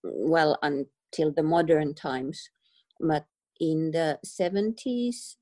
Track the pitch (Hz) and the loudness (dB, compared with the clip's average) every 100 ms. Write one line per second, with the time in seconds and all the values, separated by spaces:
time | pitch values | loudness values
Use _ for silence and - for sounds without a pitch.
0 | 90 71 123 165 151 - 147 139 135 _ | -8 -4 2 4 4 2 0 -2 -6 _
1 | _ - 156 147 156 170 165 156 151 147 | _ -2 0 2 2 2 4 4 2 -4
2 | 147 131 135 165 - _ _ _ _ _ | -6 -4 -6 -10 -16 _ _ _ _ _
3 | 165 151 - _ _ _ 165 160 160 160 | 0 0 -2 _ _ _ 0 0 0 0
4 | 160 139 - - 175 196 214 226 262 240 | 0 -2 -8 -2 0 0 -2 -4 -4 -2
5 | 240 240 - - | -2 -4 -12 -20